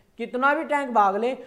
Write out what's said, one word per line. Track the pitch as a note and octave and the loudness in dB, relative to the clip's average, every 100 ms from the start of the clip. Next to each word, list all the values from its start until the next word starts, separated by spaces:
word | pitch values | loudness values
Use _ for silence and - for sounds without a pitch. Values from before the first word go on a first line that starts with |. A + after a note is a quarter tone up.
| _ - | _ -12
कितना | A#3 B3 C#4 D4 | -8 -2 0 0
भी | C4+ | 0
tank | C#4+ C4+ | -2 0
भाग | A#3 G3+ G3+ | 2 2 2
ले, | A#3 C4 | -2 -4